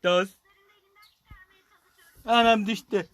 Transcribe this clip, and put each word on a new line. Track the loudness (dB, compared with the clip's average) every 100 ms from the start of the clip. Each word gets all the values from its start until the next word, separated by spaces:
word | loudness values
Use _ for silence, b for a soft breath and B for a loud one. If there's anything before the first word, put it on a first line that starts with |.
Dost. | 0 0 -2 -10 _ _ _ _ _ _ -20 _ _ -20 -20 _ _ _ _ _ _ _
Anam | -2 2 4 2 0
düştü. | -6 -4 -6 -6